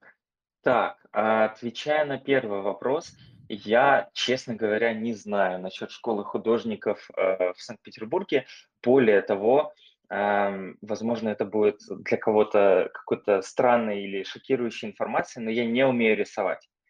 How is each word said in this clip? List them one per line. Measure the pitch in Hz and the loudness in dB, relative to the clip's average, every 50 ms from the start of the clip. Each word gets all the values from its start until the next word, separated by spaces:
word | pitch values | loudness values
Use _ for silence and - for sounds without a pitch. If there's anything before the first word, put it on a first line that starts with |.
| _ - _ _ _ _ _ _ _ _ _ _ - | _ -20 _ _ _ _ _ _ _ _ _ _ 0
Так, | - 127 113 98 85 - _ _ _ | 2 2 4 2 0 -2 _ _ _
а, | - 104 107 110 110 110 110 | -2 0 2 2 2 2 2
отвечая | 107 - - 120 117 110 - - 147 151 151 151 | 0 -2 -4 -10 -10 -8 -8 -4 -2 0 0 0
на | 143 139 127 | -2 -4 -6
первый | - 143 135 131 123 107 101 98 | -2 0 0 0 0 -2 -4 -4
вопрос, | 98 101 98 - - 123 135 165 170 - - - - - - - - - | -4 -4 -4 -4 -4 -2 -2 -4 -4 -8 -16 -20 -20 -20 -20 -20 -16 -12
я, | 110 98 - 104 110 120 131 139 139 127 - - - | -12 -10 -4 0 2 4 4 4 4 2 0 -2 -6
честно | - - - 123 127 - - 117 | -6 -2 -2 -2 -2 -4 -8 -8
говоря, | 104 113 104 107 107 117 117 113 | -4 -2 0 0 0 0 0 -2
не | 110 110 117 113 | -2 -6 -6 -6
знаю | 101 - 104 104 101 98 92 90 92 | -8 -8 -4 0 0 0 0 0 -4
насчет | 92 92 - - - - | -8 -10 -10 -10 -12 -12
школы | - - - 120 110 101 101 | -12 -10 -6 -4 -4 -4 -4
художников, | - - 113 95 113 117 113 107 117 107 98 - 110 101 - - - - - | -4 -6 -4 0 0 0 0 0 -4 -8 -6 -4 -4 -4 -6 -6 -12 -6 -2
э, | 95 92 95 - 92 90 90 | -2 0 0 0 0 -2 -2
в | - | -4
Санкт-Петербурге. | - - 113 - - - - - 110 110 143 185 196 - - 135 - - - - - _ _ _ | -12 -16 -16 -16 -18 -20 -16 -14 -10 -6 -4 -4 -4 -2 -2 -2 -2 -4 -12 -20 -20 _ _ _
Более | - 120 127 139 123 110 104 98 | 2 4 6 6 8 8 6 4
того, | - - 107 95 101 113 127 147 151 - - _ _ _ _ _ _ - | 4 2 -2 0 2 4 4 4 2 0 -4 _ _ _ _ _ _ -8
эм, | 104 98 101 101 101 101 101 101 98 98 95 92 - _ | -4 -2 0 0 2 2 0 0 -2 -4 -8 -12 -14 _
возможно, | - 107 107 98 107 117 117 110 110 110 | -10 -8 -6 -4 -2 -2 -2 -2 -2 -2
это | 104 - 110 | -2 -2 -4
будет | 101 - 107 104 104 101 - - - | -2 0 2 2 2 2 0 -6 -14
для | 98 - - - 117 110 | -14 -10 -6 -2 -2 -2
кого-то | - 117 107 107 107 - - 104 101 98 92 90 87 - - | 0 2 4 4 4 4 4 4 6 6 6 4 2 0 -4
какой-то | - - - 120 - - - 101 95 | -10 -6 -4 -4 -4 0 0 0 0
странной | 95 - - - 127 123 120 117 113 110 104 101 101 | 0 -2 -2 0 2 4 4 2 2 -2 -4 -6 -6
или | 98 98 98 95 | -8 -8 -8 -8
шокирующей | - - - - - 135 120 123 113 107 - - 107 | -8 -12 -12 -6 -2 -2 -2 -2 -4 -6 -8 -12 -12
информацией, | - - 113 110 123 160 170 - - 127 113 | -8 -6 -6 -4 -2 -4 -4 -4 -8 -10 -8
но | 113 | -4
я | 113 120 120 | -2 -2 -2
не | 117 117 123 135 | 0 2 2 2
умею | 135 123 120 113 110 107 | 2 2 2 4 2 4
рисовать. | 101 101 - - 110 101 90 80 - _ _ _ _ _ _ | 2 0 -4 -4 -4 -2 -2 -2 -4 _ _ _ _ _ _